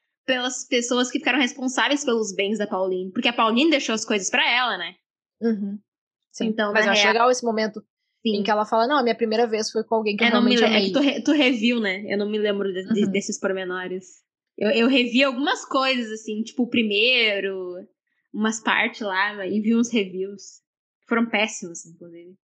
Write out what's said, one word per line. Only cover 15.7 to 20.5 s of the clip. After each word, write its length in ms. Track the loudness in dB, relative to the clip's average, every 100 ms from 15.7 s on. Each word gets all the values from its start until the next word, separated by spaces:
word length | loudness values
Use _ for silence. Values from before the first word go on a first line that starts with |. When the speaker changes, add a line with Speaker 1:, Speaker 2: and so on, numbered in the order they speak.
| -2 0 -2 -4
Speaker 1:
assim, 300 | -8 -8 -8
tipo, 220 | -6 -4
o 60 | -2
primeiro, 1080 | 0 0 2 2 2 0 0 -4 -6 -10 -12 -16 _ _ _ _
umas 260 | -2 -2 0
partes 400 | 0 0 0 -4
lá, 440 | -4 -2 -2 -4 -4
e 140 | -2
vi 140 | 2 2
uns 160 | 2
reviews. 680 | 0 -2 -4 -8 -10 -18